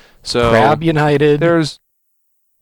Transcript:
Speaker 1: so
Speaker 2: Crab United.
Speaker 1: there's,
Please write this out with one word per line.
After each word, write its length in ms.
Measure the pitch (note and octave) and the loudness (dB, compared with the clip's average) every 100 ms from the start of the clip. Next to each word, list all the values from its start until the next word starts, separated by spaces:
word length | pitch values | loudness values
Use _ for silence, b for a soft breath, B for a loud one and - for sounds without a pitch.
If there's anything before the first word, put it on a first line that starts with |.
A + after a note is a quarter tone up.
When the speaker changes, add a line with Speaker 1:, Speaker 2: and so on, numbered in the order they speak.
| b b | b b
Speaker 1:
so 280 | - B2 A#2 | -8 -2 0
Speaker 2:
Crab 320 | A2+ C3+ D3+ | 2 2 0
United. 580 | E3 D#3 D3+ C#3+ D3 D3 | -2 0 0 0 0 0
Speaker 1:
there's, 400 | E3+ E3+ D3+ - _ _ _ _ _ _ _ _ | 0 0 -2 -8 _ _ _ _ _ _ _ _